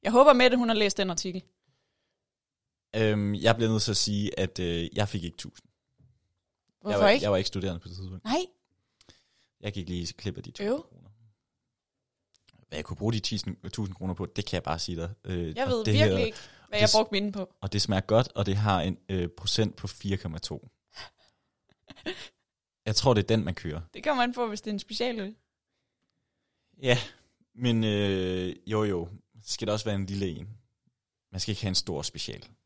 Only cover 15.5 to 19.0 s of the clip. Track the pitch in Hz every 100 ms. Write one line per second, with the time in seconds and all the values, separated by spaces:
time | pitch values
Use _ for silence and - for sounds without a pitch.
15.5 | 80 262 240 220 107 107 95 - - -
16.5 | - _ 208 208 220 220 202 208 202 190
17.5 | _ 95 104 - 98 - 107 - - 98
18.5 | 98 104 95 82 92